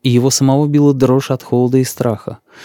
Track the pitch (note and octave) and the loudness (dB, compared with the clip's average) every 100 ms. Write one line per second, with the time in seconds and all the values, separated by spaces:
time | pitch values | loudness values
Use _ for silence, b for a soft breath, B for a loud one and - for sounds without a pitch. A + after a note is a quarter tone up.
0 | C3 A#2+ C3 C3 C3+ C#3 D3 D3 C#3+ C3+ | 0 0 0 0 0 0 0 2 2 2
1 | B2+ C3 - C3 - B2 B2 C3 B2+ - | 2 0 -2 -6 -4 -2 0 0 -2 -4
2 | B2 G#2+ - F#2 _ B | -4 -4 -10 -16 _ B